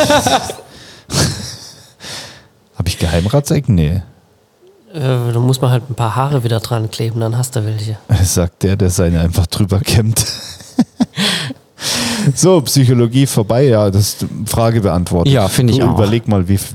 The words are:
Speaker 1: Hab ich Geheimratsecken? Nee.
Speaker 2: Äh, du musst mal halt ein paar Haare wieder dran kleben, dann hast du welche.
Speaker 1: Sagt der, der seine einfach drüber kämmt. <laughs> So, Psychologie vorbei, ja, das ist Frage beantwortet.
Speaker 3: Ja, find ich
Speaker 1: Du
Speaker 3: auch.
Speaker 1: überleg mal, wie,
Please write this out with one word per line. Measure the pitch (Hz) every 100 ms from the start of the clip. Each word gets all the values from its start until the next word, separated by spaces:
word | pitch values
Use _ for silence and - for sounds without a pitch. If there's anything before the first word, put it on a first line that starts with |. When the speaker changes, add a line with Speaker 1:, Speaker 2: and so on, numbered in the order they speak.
| 294 294 254 254 - - - - - - - - - - - - - - - _ - - - - - _ _ -
Speaker 1:
Hab | 82
ich | -
Geheimratsecken? | 82 85 98 143 - 165 131 92
Nee. | 76 92 - - _ _ _ _ - _ 220
Speaker 2:
Äh, | 165 131 127 120
du | 117
musst | 123 127
mal | 127
halt | 127 117
ein | 113
paar | 113 113
Haare | 139 143
wieder | 113 117
dran | - 113 107
kleben, | - 113 113
dann | 113 120
hast | 127 117
du | 107
welche. | 107 107 107 - 101
Speaker 1:
Sagt | 90 90 85 -
der, | 92 98
der | 90
seine | 87 85 85
einfach | 82 - 87
drüber | - 98 98
kämmt. | - 120 110 110 -
<laughs> | - - - - - - - - - 196 180 151 - _ - - 247 240 233 156 131
So, | 175 180
Psychologie | 117 139 123 123 117 127 135
vorbei, | 123 101 117 143
ja, | 110 104
das | 98 98 -
ist | - 73 104
Frage | - 113 113
beantwortet. | 95 87 85 87 85
Speaker 3:
Ja, | 135 95
find | - 123
ich | 127
Speaker 1:
Du | 120
Speaker 3:
auch. | 117
Speaker 1:
überleg | 101 117 110
mal, | 101 90
wie, | 98 -